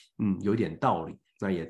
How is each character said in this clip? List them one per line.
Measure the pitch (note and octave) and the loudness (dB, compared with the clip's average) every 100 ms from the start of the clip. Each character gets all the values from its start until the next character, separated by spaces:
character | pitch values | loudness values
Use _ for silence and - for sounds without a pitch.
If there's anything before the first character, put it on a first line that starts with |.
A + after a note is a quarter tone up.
| - - | -20 -2
嗯， | G#2 F2 | 0 2
有 | G2 | 2
点 | A2+ E2+ D#2+ | 2 0 0
道 | C3 E2+ E2 | 0 0 -4
理。 | - _ - | -10 _ -6
那 | G2+ | -2
也 | F2+ | -2